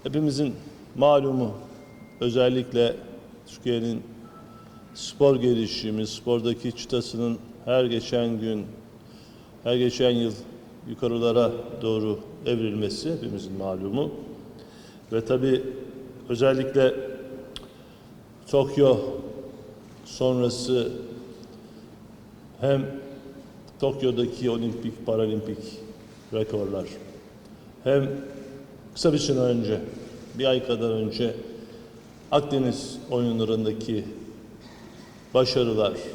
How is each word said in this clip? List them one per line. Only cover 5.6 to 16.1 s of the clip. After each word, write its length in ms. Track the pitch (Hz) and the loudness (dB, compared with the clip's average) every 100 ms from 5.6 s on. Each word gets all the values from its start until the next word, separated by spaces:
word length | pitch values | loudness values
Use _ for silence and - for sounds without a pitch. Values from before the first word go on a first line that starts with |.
| 110 - 113 107 110 | 2 -2 -4 -2 -2
spordaki 640 | - - 120 117 117 123 | -4 0 2 2 -2 -4
çıtasının 640 | 113 - 123 113 117 117 117 - - - | -8 -4 -2 -2 -2 -2 -2 -8 -14 0
her 200 | 127 127 | 2 4
geçen 540 | 113 113 123 117 113 | 0 0 0 0 0
gün, 260 | 110 107 101 - - - - - - - - - | -2 -2 -4 -12 -20 -20 -20 -20 -20 -20 -20 -8
her 120 | 120 123 | 0 4
geçen 360 | 123 120 127 | 4 4 4
yıl 220 | 120 117 104 - - - - - | 4 2 -2 -12 -18 -20 -18 -14
yukarılara 640 | 117 123 117 117 117 117 - - - | -4 -2 2 4 6 4 2 -8 -4
doğru 380 | 113 110 107 104 - - - | 0 0 0 -2 -6 -8 -2
evrilmesi 680 | 120 110 107 104 - 156 | 0 0 0 -2 -2 -4
hepimizin 400 | 165 113 104 92 | -4 -4 -6 -8
malumu. 580 | 98 95 92 98 117 147 - - - - - - - - - - | -6 -4 -4 -2 -2 -2 -4 -14 -16 -18 -18 -20 -20 -20 -20 -4
Ve 140 | 113 113 | -2 2
tabii 380 | 127 131 127 131 - - - - | 2 4 2 2 -8 -12 -14 -16